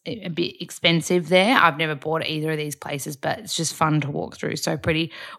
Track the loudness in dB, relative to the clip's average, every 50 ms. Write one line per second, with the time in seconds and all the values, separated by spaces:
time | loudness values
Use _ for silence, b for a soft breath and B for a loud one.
0 | _ -10 -10 -8 -8 -6 -2 -2 -2 -2 -2 -10 -12 -12 -10 2 4 4 4 4
1 | 4 2 2 2 2 4 4 4 6 6 6 6 6 4 4 2 -2 -2 -2 -4
2 | -4 -4 -2 -2 -2 -2 -2 -2 -2 -2 -2 -2 -4 -6 -8 _ -8 -8 -8 -6
3 | -6 -8 -8 -4 -4 -4 -4 -4 -6 -6 -4 -2 -2 -2 0 2 2 4 4 2
4 | 2 0 -4 -4 -6 -6 -8 -6 -6 -6 -4 -4 -2 -2 -4 -2 0 0 0 0
5 | -2 -4 B B B B B